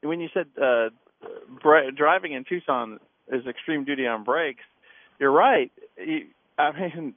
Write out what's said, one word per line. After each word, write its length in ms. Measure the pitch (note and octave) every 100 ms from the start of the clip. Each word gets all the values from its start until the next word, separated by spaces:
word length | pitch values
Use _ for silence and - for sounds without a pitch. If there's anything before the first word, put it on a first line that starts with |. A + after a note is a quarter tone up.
when 160 | D3 E3+
you 100 | E3
said, 140 | F#3+ D#3+ -
uh, 280 | C3+ A#2 A2+ - _ _ - - - C3
bra-, 300 | D3+ D#3 C3+ C#3
driving 380 | D3+ F#3 F3
in 100 | C3+
Tucson 560 | C3 F3+ - B2+ A2+ G#2+ _ _ -
is 140 | C3 B2+
extreme 360 | - - D3+
duty 220 | C#3 C3+ B2
on 160 | A2+
brakes, 400 | G#2+ D3+ D#3 C3 - _ _ - _ -
you're 120 | C#3
right. 400 | D3 B3 G#3+ B2+ _ - -
You, 300 | - D#3 D2+ _ _ -
I 140 | D3
mean, 420 | D3+ F#3 D#3+ D3